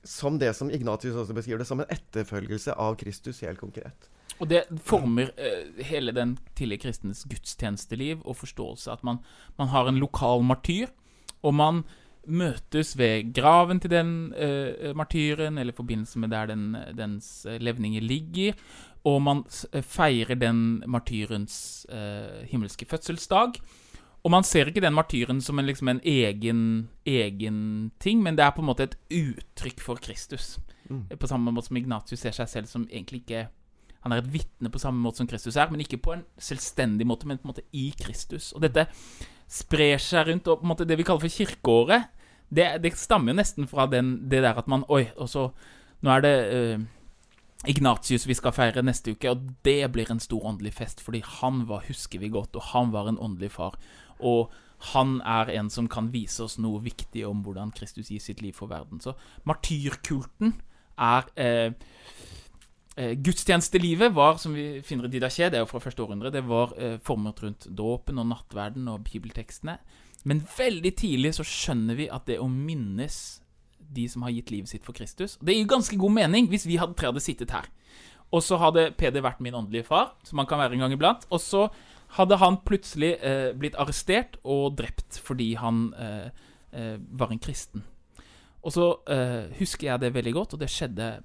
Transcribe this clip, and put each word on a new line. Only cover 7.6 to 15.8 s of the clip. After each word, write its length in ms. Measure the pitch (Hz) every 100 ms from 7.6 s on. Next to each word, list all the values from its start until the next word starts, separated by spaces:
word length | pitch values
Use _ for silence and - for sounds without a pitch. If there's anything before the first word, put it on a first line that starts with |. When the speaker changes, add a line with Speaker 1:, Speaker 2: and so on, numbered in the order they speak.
| 113 101 - 113 139 160 -
Speaker 2:
og 100 | 123
forståelse, 560 | 139 - 104 - -
at 100 | 117 123
man, 140 | 120 - - - -
man 100 | 135
har 200 | 135 123
en 100 | 131
lokal 420 | 143 - 127 123 123
martyr, 440 | 143 - 175 247 - _ _ - -
og 120 | 151 147
man 300 | 151 170 160 - - - -
møtes 680 | 165 175 123 - 151 156 135
ved 340 | 120 110 110
graven 480 | 127 147 170 175 180
til 100 | 175
den, 440 | 170 165 165 165 147
eh, 560 | 147 139 139 - 151
martyren, 680 | 151 156 170 151 147 156 151
eller 140 | 123
i 40 |
forbindelse 400 | 117